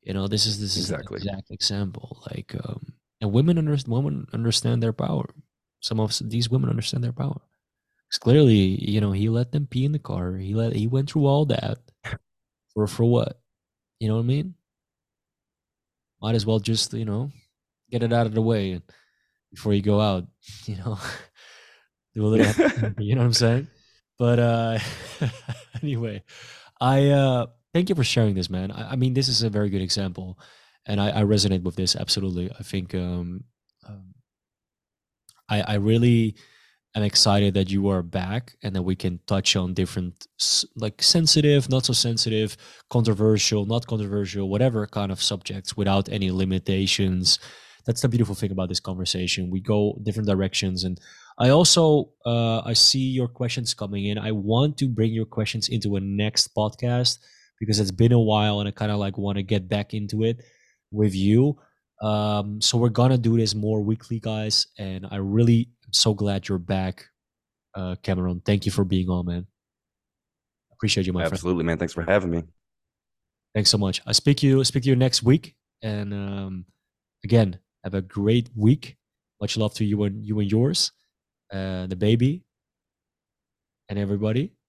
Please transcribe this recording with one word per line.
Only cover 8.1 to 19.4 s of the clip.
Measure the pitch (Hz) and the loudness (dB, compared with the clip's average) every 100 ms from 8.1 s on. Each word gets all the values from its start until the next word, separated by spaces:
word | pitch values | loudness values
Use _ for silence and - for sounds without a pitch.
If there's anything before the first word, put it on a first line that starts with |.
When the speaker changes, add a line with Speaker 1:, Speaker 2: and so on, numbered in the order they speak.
Speaker 1:
'Cause | - | -4
clearly, | - 139 143 107 95 95 | 4 8 8 8 4 2
you | - 104 | -2 0
know, | 104 | 0
he | 95 107 | 0 0
let | 113 120 | 0 0
them | 147 143 | -2 -2
pee | 123 139 | -2 0
in | |
the | 151 | -2
car. | - 95 90 95 | -4 -6 -4 -6
He | 95 | -4
let, | 107 117 | -2 0
he | 107 110 | 0 0
went | 131 143 | 0 0
through | 156 | 2
all | 139 143 151 | 4 4 2
that | - - 117 _ _ | 0 -2 -8 _ _
Speaker 2:
<laughs> | - - _ _ _ _ _ | -14 -14 _ _ _ _ _
Speaker 1:
for, | - 104 | -4 -4
for | - | 2
what? | 117 120 - - _ _ _ _ _ _ | 2 4 0 -6 _ _ _ _ _ _
You | 110 | -2
know | 110 | 0
what | |
I | 117 | 0
mean? | 139 175 175 _ _ _ _ _ _ _ _ _ _ _ _ _ _ _ _ | -2 -4 -10 _ _ _ _ _ _ _ _ _ _ _ _ _ _ _ _
Might | 107 | -2
as | 113 | 0
well | 104 110 | 2 0
just, | 104 113 - | 0 -2 -2
you | 117 110 | -6 -4
know, | 104 139 - _ _ _ _ _ | -4 -6 -10 _ _ _ _ _
get | 120 | -4
it | 113 | 0
out | 120 113 | 2 2
of | |
the | 110 | 2
way | 110 113 95 | 2 2 0
and | 90 - _ _ _ _ _ | -6 -10 _ _ _ _ _